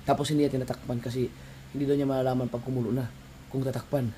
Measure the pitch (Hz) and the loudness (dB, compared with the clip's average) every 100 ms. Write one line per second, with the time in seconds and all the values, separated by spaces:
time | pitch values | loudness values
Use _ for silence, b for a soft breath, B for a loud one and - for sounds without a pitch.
0 | - 139 143 151 143 131 127 120 - 120 | 2 2 4 4 4 2 -2 -4 -2 -2
1 | 123 123 123 B B B - 135 139 143 | -2 -2 -2 B B B -10 -2 2 4
2 | 139 135 131 127 123 120 127 127 117 123 | 4 4 4 2 0 -2 -2 0 2 0
3 | 120 - - - - 135 131 123 - 143 | -2 -8 -16 -18 -6 -2 -2 -2 -2 0
4 | 120 | 0